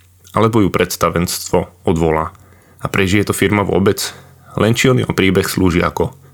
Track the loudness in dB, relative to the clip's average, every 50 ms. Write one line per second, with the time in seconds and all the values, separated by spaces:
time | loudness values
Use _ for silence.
0 | _ _ _ _ _ -6 0 0 2 2 4 2 2 2 2 0 -2 -2 -2 -2
1 | -2 0 0 0 -2 -2 -6 -10 -6 -2 -2 -2 -2 -4 -12 _ -4 -2 0 0
2 | 0 0 0 -2 -4 -6 -10 -18 -20 -20 -20 _ _ _ -20 -10 -8 -4 -2 -2
3 | 0 2 2 0 0 -2 -2 0 0 2 2 0 0 0 0 2 2 2 0 0
4 | -6 -10 -10 -16 -20 -20 -20 _ -20 -12 -4 -2 0 0 2 2 2 2 2 2
5 | 0 -2 0 2 2 2 2 2 0 0 -2 0 0 2 2 2 0 -2 -2 -2
6 | -4 -4 -6 -14 -20 -20